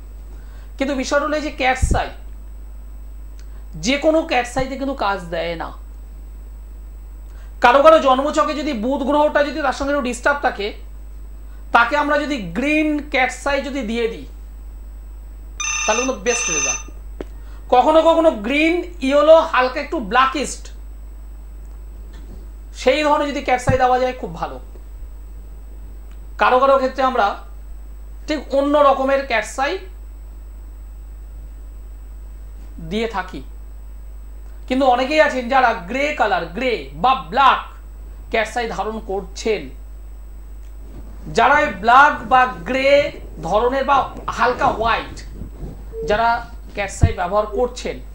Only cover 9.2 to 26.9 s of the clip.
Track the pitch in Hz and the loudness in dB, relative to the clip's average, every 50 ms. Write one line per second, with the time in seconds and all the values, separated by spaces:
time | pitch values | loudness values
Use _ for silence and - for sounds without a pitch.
9.2 | 302 302 302 294 294 294 254 - - - - - 277 277 285 285 233 254 233 - | 4 6 6 4 2 2 0 -2 0 0 0 0 0 0 0 0 0 -2 -2 0
10.2 | - 294 285 285 - 247 - - 202 214 - - - - - - - - - - | 2 2 2 2 0 -2 0 -2 -4 -6 -6 -8 -14 -14 -14 -14 -14 -14 -14 -14
11.2 | - - - - - - - - - - - 233 233 240 294 294 294 285 294 285 | -14 -14 -14 -14 -14 -14 -14 -14 -2 4 4 4 6 4 2 0 2 2 2 2
12.2 | 294 262 294 254 190 170 165 202 269 294 302 311 311 311 302 294 285 - - 254 | 0 0 -4 -4 -4 -4 -4 -2 0 2 2 2 2 2 0 -2 -4 -2 0 2
13.2 | 254 247 - - - 277 285 277 254 285 254 285 240 202 226 233 233 - - - | 2 0 0 -2 -2 0 0 0 -2 -2 -4 -4 -4 -2 -2 0 0 -2 -2 -6
14.2 | - - - - - - - - - - - - - - - - - - - - | -12 -14 -14 -14 -14 -14 -14 -14 -14 -12 -12 -12 -12 -14 -14 -14 -14 -14 -14 -14
15.2 | - - - - - - - - - - - - - - 214 233 254 262 233 196 | -14 -14 -14 -14 -14 -12 -10 -8 -6 -4 -4 -2 0 0 0 0 0 -2 -4 -2
16.2 | 185 240 240 - - - - - - - - - - - - - - - - - | -2 -2 0 0 0 -2 -2 -2 0 -2 -2 -4 -6 -12 -14 -14 -14 -12 -12 -12
17.2 | - - - - - - - - - - 247 247 233 302 311 320 311 330 330 320 | -12 -12 -12 -14 -14 -14 -14 -12 -2 2 4 6 6 8 6 6 6 6 6 6
18.2 | 330 320 247 214 196 240 277 294 311 330 349 349 339 - - - 262 262 277 294 | 6 4 4 2 -2 0 2 2 4 2 2 0 -2 -6 -6 -4 0 2 4 6
19.2 | 294 311 320 330 320 - - 247 254 254 254 302 285 - 349 320 226 180 220 247 | 8 10 10 10 8 6 2 2 2 2 0 -4 -6 -4 -4 -4 -2 2 4 4
20.2 | 269 262 - 302 240 - - - - - - - - - - - - - - - | 4 4 2 -2 -4 -4 -6 -10 -12 -14 -14 -14 -14 -14 -14 -14 -14 -14 -14 -14
21.2 | - - - - - - - - - - - - - - - - - - - - | -14 -14 -14 -14 -14 -14 -14 -14 -14 -14 -14 -14 -14 -14 -14 -14 -14 -14 -14 -14
22.2 | - - - - - - - - - - - - - 254 285 302 302 294 294 302 | -14 -14 -14 -14 -14 -14 -14 -14 -14 -14 -8 0 2 4 4 4 4 4 4 2
23.2 | 294 285 262 294 - - 254 247 - 269 262 254 254 254 254 247 254 254 254 - | 2 0 -2 -2 0 0 0 2 4 4 4 6 6 4 4 4 2 0 -2 -4
24.2 | 240 185 165 - 165 147 135 127 - - - - - - - - - - - - | -8 -8 -8 -6 -8 -8 -8 -10 -14 -14 -16 -16 -16 -14 -14 -14 -12 -12 -14 -14
25.2 | - - - - - - - - - - - - - - - - - - - - | -14 -14 -14 -14 -14 -14 -14 -14 -14 -14 -14 -14 -14 -14 -14 -14 -14 -14 -14 -14
26.2 | - - - - 208 220 247 254 269 269 269 254 254 254 | -14 -6 0 2 4 6 6 6 6 6 6 6 4 2